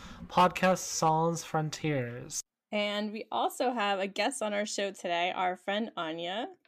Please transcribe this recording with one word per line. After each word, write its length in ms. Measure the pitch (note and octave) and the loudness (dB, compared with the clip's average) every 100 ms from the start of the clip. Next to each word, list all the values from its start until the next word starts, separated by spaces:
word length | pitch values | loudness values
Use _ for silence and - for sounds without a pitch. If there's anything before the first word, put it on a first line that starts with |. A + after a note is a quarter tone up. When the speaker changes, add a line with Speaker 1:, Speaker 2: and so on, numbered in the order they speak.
| - - - | -14 -14 -2
Speaker 1:
Podcast 520 | - F3+ E3+ F#3 F3+ | 4 4 6 4 4
Sans 640 | - - D#3 D#3+ E3 D#3+ | 0 0 4 4 4 0
Frontiers. 1000 | - D#3+ D#3 - D#3 C#3+ A#2+ A#2+ - - - _ _ | -2 -2 -2 -2 0 0 -2 -6 -10 -10 -10 _ _
Speaker 2:
And 420 | G#3+ G#3 G#3 G#3+ | -2 -2 -2 -4
we 120 | G#3+ - | -6 -4
also 400 | - E4+ - B3+ | -2 0 0 0
have 280 | B3 G3+ G3 | 2 2 2
a 80 | G3+ | 0
guest 340 | G3 G#3+ C#4 | 0 -2 0
on 100 | G#3+ | -2
our 140 | G#3 G#3 | -2 -2
show 260 | - G3+ | -2 -4
today, 400 | G3 F#3 E3+ F3 - | -4 -2 0 0 0
our 200 | F#3 F#3 | 0 0
friend 360 | - G3+ A#3 - | -2 -2 -2 -4
Anya. 520 | D#3+ E3 E3+ G3+ D#4+ F4+ | -6 -4 -4 -4 -6 -10